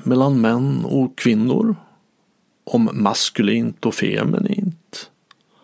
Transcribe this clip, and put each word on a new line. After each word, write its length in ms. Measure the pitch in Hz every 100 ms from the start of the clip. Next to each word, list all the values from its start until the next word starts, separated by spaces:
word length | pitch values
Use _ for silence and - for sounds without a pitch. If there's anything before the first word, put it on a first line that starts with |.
mellan 360 | - 127 135 135
män 440 | 113 117 135 131
och 340 | - 139 127 -
kvinnor, 580 | 123 110 117 123 226 214 - _ _ _ _ _ _ _
om 260 | - 120 113
maskulint 960 | - 101 110 - - 101 113 117 - 117
och 80 |
feminint, 1160 | - 104 107 107 - - - 180 165 _ - - _ _ _ _ _